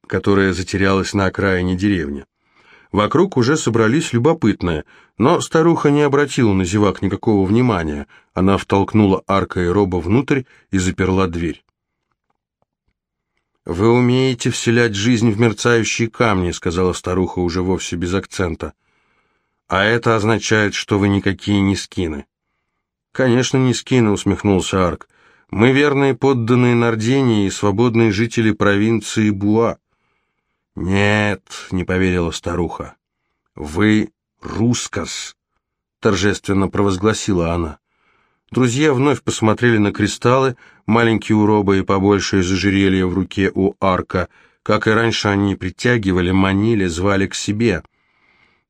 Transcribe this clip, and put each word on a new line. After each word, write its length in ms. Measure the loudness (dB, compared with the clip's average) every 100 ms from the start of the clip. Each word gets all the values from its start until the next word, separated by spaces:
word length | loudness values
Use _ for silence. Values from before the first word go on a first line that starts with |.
| -8
которая 460 | -4 0 2 2
затерялась 600 | -2 -6 -2 0 0 0
на 120 | -2 -2
окраине 500 | 0 0 0 -2 0
деревни. 480 | 0 0 -4 -10 -14 _ _ _ _ -20 _
Вокруг 440 | -2 0 2 0 0
уже 200 | 0 0
собрались 560 | 0 0 2 0 -2
любопытные, 720 | 0 0 2 0 0 -4 -4 -8 -20 _ -2
но 220 | 0 0
старуха 500 | 0 2 2 2 2
не 120 | 2
обратила 500 | 2 0 0 0 2
на 120 | 2
зевак 380 | 0 2 0 0
никакого 440 | -4 -2 0 0 2
внимания. 600 | 2 2 0 -4 -8 -12 -20 _
Она 260 | -2 0 0
втолкнула 640 | 0 0 2 2 4 2 0
Арка 340 | -2 -2 -2
и 60 | 0
Роба 300 | 0 0 -2
внутрь 460 | 0 0 0 -4 -4 _ _
и 80 | -2
заперла 480 | -2 -2 0 0 -2
дверь. 360 | -4 -6 -8 _ _ _ _ _ _ _ _ _ _ _ _ _ _ _ _ _ _ _ _ -8
«Вы 240 | 0 2
умеете 600 | 4 2 2 0 -2 -4
вселять 440 | -2 0 2 2
жизнь 360 | 0 0 2 2
в 100 | 2
мерцающие 680 | 0 2 2 2 0 -2 -4
камни», 440 | 0 0 0 -2
сказала 400 | -4 -4 -2 -2
старуха 480 | -2 -4 -2 -2 -2
уже 220 | -4 -2
вовсе 340 | -2 -4 -4 -6
без 180 | -4
акцента. 600 | -4 -6 -6 -6 -6 -10 -14 _ _ _ _ _ _ _ _ _
«А 160 | 0
это 320 | 2 2 2
означает, 600 | 0 2 0 0 0 0
что 260 | -4 -2 0
вы 80 | 2
никакие 520 | 2 0 -4 -2 0
не 140 | 0
скины». 520 | -2 -6 -6 -6 -8 -14 _ _ _ _ _ _ _ _
«Конечно, 460 | -2 2 2 0 0
не 180 | 0
скины», 360 | -2 0 2 2
усмехнулся 760 | 0 -2 0 2 0 0 0 0
Арк. 220 | -4 -14 _ _ _ _
«Мы 220 | 2 2
верные 420 | 4 2 2 0
подданные 640 | 0 0 0 2 2 4 2
Нардении 720 | 0 0 0 0 2 2 0
и 40 |
свободные 640 | -2 -2 2 2 2 2
жители 400 | 2 -2 0 -2
провинции 800 | 0 0 2 0 -2 -2 0 0
Буа». 480 | 0 0 2 0 -4 _ _ _ _ _ _ _ _ _ -8
«Нет», 640 | -2 0 2 0 0 -4 _ -20 -8
не 100 | -6
поверила 480 | -2 -2 0 0 -4
старуха. 640 | -6 -6 -4 -6 -8 -14 -18 _ _ _ _ _ -14
«Вы 560 | -8 0 2 2 -2 _ _ _
рускос», 920 | -12 -4 -2 -2 -6 -10 -10 -12 -16 -20 _ _ _ _ _ _
торжественно 680 | -2 0 0 -2 -2 -2 0
провозгласила 840 | 0 -2 0 0 -2 -2 0 0
она. 260 | -2 -6 -10 _ _ _ _ _ _ _
Друзья 420 | 0 0 2 2
вновь 300 | 2 0 0
посмотрели 560 | -4 0 0 2 2 2
на 140 | 2
кристаллы, 640 | 0 -2 0 0 2 0 -4 -16 _
маленькие 520 | 0 2 2 0 0 2
у 100 | 4
Роба 300 | 2 2 0
и 60 |
побольше 580 | 0 2 2 2 2 0
из 120 | 0
ожерелья 540 | 0 0 2 2 2 0
в 80 |
руке 360 | -2 -4 -2 -2
у 200 | 0 -2 0
Арка. 480 | -2 -2 -2 -6 -6 _ _ _
Как 240 | -4 0 0
и 40 |
раньше, 380 | 2 0 0 0
они 280 | 0 0 -2
притягивали, 760 | -8 -4 -2 0 0 0 2
манили, 560 | 2 2 2 0 0 -2
звали 400 | -2 -2 0 -2
к 80 |
себе. 480 | -4 -6 -2 0 -2 -8 _ _ _ _ _ _ _